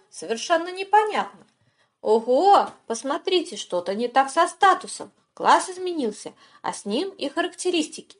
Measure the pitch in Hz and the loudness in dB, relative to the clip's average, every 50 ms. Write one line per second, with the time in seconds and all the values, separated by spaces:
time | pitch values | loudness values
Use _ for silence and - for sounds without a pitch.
0 | _ _ - - 160 170 226 226 - - 349 330 339 359 359 381 381 381 403 427 | _ _ -18 -16 -8 -8 -6 -6 -2 0 0 0 0 -4 -8 -10 -4 2 2 2
1 | 427 427 392 226 185 - - - _ _ _ _ _ _ _ _ _ _ _ _ | 2 2 -2 -4 -4 -6 -10 -18 _ _ _ _ _ _ _ _ _ _ _ _
2 | - 214 220 233 226 247 247 277 359 403 403 277 202 - - _ _ - 226 233 | 0 2 2 2 2 2 2 4 6 6 6 6 4 2 -4 _ _ -10 -8 -8
3 | - 269 294 339 - 392 381 359 311 - 214 196 - - - 175 175 175 196 214 | -4 -6 -6 -4 -2 -2 -2 -2 -2 -2 -8 -12 -10 -6 -6 -4 -4 -4 -4 -4
4 | 240 233 240 262 269 269 - 330 349 339 - - 415 381 359 359 - 196 - - | -4 0 2 2 2 2 2 2 2 2 2 4 4 4 4 4 0 -8 -14 -14
5 | - - _ _ _ _ _ - - 202 269 339 - - 359 370 370 359 349 320 | -16 -16 _ _ _ _ _ -2 4 4 4 4 2 -2 -8 -8 -8 -6 -4 -4
6 | 254 214 208 - - 156 - _ _ _ _ _ - 180 185 - - 202 208 269 | -4 -4 -4 -8 -14 -18 -18 _ _ _ _ _ -10 -8 -8 -8 -8 -4 -4 -4
7 | 370 392 - - - 277 - 330 339 349 - - - 370 349 330 - - - - | -4 -4 -8 -8 -8 -6 -4 -4 -4 -4 -6 -4 -4 -2 -2 -2 -2 -4 -8 -16
8 | - _ - _ | -18 _ -20 _